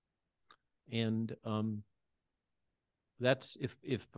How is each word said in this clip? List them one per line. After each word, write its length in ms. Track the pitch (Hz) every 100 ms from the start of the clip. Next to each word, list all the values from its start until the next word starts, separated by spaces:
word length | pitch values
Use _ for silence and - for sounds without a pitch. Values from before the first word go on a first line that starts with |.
| _ _ _ _ _ - _ _ -
And, 440 | 113 113 110 113 -
um, 400 | 110 107 110 107 - _ _ _ _ _ _ _ _ _ _ _ _ -
that's 380 | 123 131 - -
if, 160 | 131 -
if, 260 | - 120 -